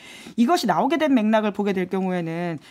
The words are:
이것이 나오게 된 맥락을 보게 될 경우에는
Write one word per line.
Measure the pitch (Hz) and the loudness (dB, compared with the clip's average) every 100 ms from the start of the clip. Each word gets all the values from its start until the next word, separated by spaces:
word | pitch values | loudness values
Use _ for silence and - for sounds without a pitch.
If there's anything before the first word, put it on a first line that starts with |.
| - - - - | -16 -20 -8 0
이것이 | 240 349 220 | 2 2 2
나오게 | 165 247 330 | 2 2 2
된 | 302 | 2
맥락을 | 262 214 220 214 | 2 4 2 0
보게 | 202 202 | -2 -2
될 | 190 180 | -2 -2
경우에는 | 190 185 180 160 165 175 160 - | -2 -2 -2 -4 -4 -6 -8 -12